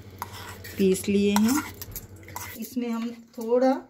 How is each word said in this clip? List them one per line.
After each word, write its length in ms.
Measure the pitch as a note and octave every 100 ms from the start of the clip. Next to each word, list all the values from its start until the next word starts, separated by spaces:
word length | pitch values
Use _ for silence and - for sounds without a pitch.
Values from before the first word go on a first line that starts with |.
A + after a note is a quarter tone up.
| - - - - - - - -
पीस 280 | F#3+ F#3 -
लिए 260 | G3+ G3+
हैं। 280 | G3+ A3 D4 - - - - - - - - - A#3+
इसमें 280 | G#3+ B3 A#3+
हम 220 | A3+ A#3 A#3 - -
थोड़ा 360 | A3+ B3 C4 C4+ -